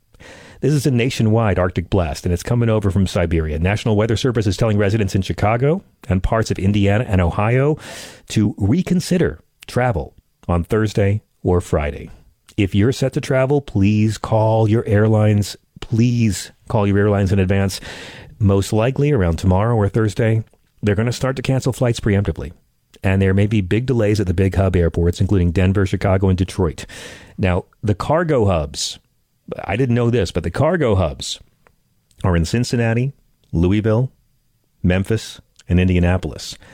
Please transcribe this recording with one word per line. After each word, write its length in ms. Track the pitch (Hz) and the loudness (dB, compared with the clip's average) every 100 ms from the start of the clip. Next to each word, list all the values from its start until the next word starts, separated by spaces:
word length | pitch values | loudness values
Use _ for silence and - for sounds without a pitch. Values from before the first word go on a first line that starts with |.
| _ - - - - - | _ -20 -20 -20 -20 -6
This 120 | 131 | -2
is 140 | 151 147 | 0 2
a 40 | |
nationwide 680 | 123 113 - 110 110 110 92 | 0 0 0 2 2 2 2
Arctic 320 | 92 92 85 | 0 -2 -2
blast, 340 | 101 80 76 | 0 -2 -4
and 80 | 92 | -4
it's 100 | 87 | -4
coming 280 | - 123 117 | -2 0 2
over 200 | 110 101 | 0 0
from 160 | 95 95 | 0 0
Siberia. 520 | 101 87 85 78 76 | 0 0 0 -2 -2
National 380 | 90 104 120 104 | -2 0 0 0
Weather 200 | 113 110 | 0 0
Service 300 | 131 117 104 | 0 0 -2
is 100 | 90 | 0
telling 220 | 117 104 | 0 2
residents 360 | 101 110 98 | 2 0 0
in 80 | 101 | -2
Chicago 600 | 92 87 101 120 139 185 - _ - | -2 -2 0 2 0 -2 -6 _ -4
and 140 | 92 | -2
parts 280 | - 113 107 | 0 0 -2
of 80 | 98 | -2
Indiana 460 | 95 104 98 101 123 | 0 2 2 2 0
and 140 | 95 | 0
Ohio 560 | 87 - 107 127 139 156 - - - - - | 2 0 0 2 0 -2 -8 -18 -18 -20 -6
to 260 | - 104 - | 0 0 0
reconsider 840 | 98 147 - 180 - 180 151 - _ _ - | 0 0 0 -2 0 0 0 -4 _ _ -8
travel 480 | - 127 107 65 - _ _ - | -2 0 -2 -6 -14 _ _ -2
on 160 | 87 | -2
Thursday 580 | 82 110 107 107 98 104 - _ | 0 0 0 2 0 0 -4 _
or 180 | - 90 | 0 0
Friday. 500 | - 98 76 73 - - _ _ _ - | 0 -2 -4 -8 -14 -20 _ _ _ -2
If 180 | 98 | 0
you're 180 | 101 110 | 2 2
set 200 | 131 131 | 2 -2
to 60 | - | -4
travel, 400 | - 131 131 143 | -2 0 2 0
please 560 | - 104 98 107 110 104 | -2 0 2 4 0 -2
call 520 | - 110 110 113 110 | -2 0 2 2 2
your 180 | 113 113 | 0 2
airlines. 680 | 104 110 107 107 104 101 - _ - | 2 4 4 4 2 0 -8 _ -20
Please 720 | - 113 123 120 113 95 - - - | -4 0 2 2 0 -2 -8 -16 -4
call 180 | 110 101 | -2 2
your 120 | 98 | 2
airlines 340 | 104 101 98 | 2 2 2
in 60 | 101 | 2
advance. 420 | 92 98 98 - - - - - - - | 2 2 0 -4 -12 -16 -18 -20 -18 -2
Most 340 | 98 98 98 | 2 2 2
likely 400 | 107 117 131 143 | 0 0 0 0
around 260 | 139 90 82 | 2 2 0
tomorrow 380 | 95 92 110 117 | 0 2 2 2
or 120 | 101 | 0
Thursday, 560 | 120 110 - 113 113 - _ _ _ | 0 0 0 0 0 -2 _ _ _
they're 120 | 107 | -2
gonna 180 | 101 117 | 0 0
start 240 | - 131 135 | -2 -4 -2
to 60 | |
cancel 300 | 127 135 131 | -2 0 -2
flights 280 | 120 123 117 | 0 -2 0
preemptively. 520 | 120 98 104 - - - _ _ _ - | 0 0 0 -4 -10 -14 _ _ _ -6
And 180 | 98 98 | -2 2
there 140 | 95 | 2
may 120 | 95 101 | 2 2
be 140 | 110 | 0
big 240 | 90 104 | 0 -2
delays 340 | 131 123 104 104 | 0 0 2 0
at 80 | 92 | 0
the 60 | |
big 200 | 87 98 | 0 0
hub 200 | 92 95 | 2 2
airports, 460 | 90 85 - 85 - | 2 0 0 0 0
including 320 | 95 101 87 | 0 2 2
Denver, 320 | 87 92 98 | 2 2 2
Chicago, 460 | 95 101 101 95 98 | 0 0 0 2 2
and 80 | 92 | 0
Detroit. 480 | 95 - 87 - - - - - - - | -2 -2 -4 -4 -12 -18 -18 -20 -18 -4
Now, 300 | 92 90 - _ | -2 -2 -4 _
the 120 | 104 | -4
cargo 520 | 101 - 156 170 143 101 | -2 0 0 0 2 2
hubs, 520 | 87 73 - - - _ _ _ _ - - | 0 -2 -6 -10 -12 _ _ _ _ -16 -12
I 140 | - 117 | -6 -2
didn't 180 | 135 | 0
know 140 | 120 120 | 2 2
this, 240 | 120 98 | 0 0
but 100 | 90 | -2
the 80 | 85 | -4
cargo 440 | - 160 180 127 | -2 0 0 2
hubs 440 | 95 82 71 - - - _ _ _ _ _ _ - | 2 0 -4 -10 -14 -16 _ _ _ _ _ _ -6
are 100 | 95 | 0
in 120 | 85 82 | 0 0
Cincinnati, 680 | 117 123 120 117 117 131 - _ _ _ | -2 -2 -2 0 0 -2 -6 _ _ _
Louisville, 580 | - - 110 151 139 131 - _ _ _ _ _ _ | -2 0 2 2 0 -2 -6 _ _ _ _ _ _
Memphis, 560 | 90 92 98 110 - - _ _ - | 0 0 0 -4 -6 -18 _ _ -2
and 100 | 90 | 2
Indianapolis. 800 | 92 90 87 90 78 - - - - | 2 2 2 0 -4 -10 -14 -16 -20